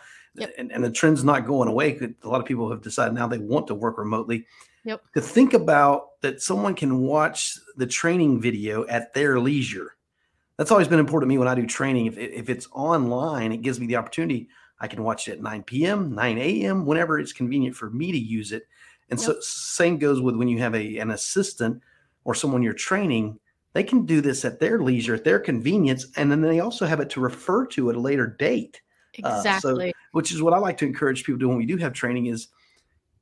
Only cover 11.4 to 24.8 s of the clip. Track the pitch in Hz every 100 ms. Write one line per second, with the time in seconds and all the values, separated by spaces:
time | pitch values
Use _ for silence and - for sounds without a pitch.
11.4 | 127 127 120 - 135 127 113 107 117 -
12.4 | 117 123 - 131 151 165 120 123 160 143
13.4 | 113 113 131 127 117 117 113 - 165 120
14.4 | - _ _ _ 107 117 110 107 - 98
15.4 | 107 107 - 131 170 208 165 104 120 113
16.4 | 147 214 196 190 143 160 170 151 147 -
17.4 | 123 139 131 123 107 120 170 160 110 113
18.4 | 101 110 - _ - _ _ 123 226 156
19.4 | - - - - 175 160 147 135 127 117
20.4 | 123 120 123 113 107 110 110 104 - 190
21.4 | 190 - 117 117 - _ _ _ - 113
22.4 | 143 127 117 104 - 190 196 117 107 107
23.4 | _ _ _ 170 196 254 165 156 143 127
24.4 | 127 - 165 226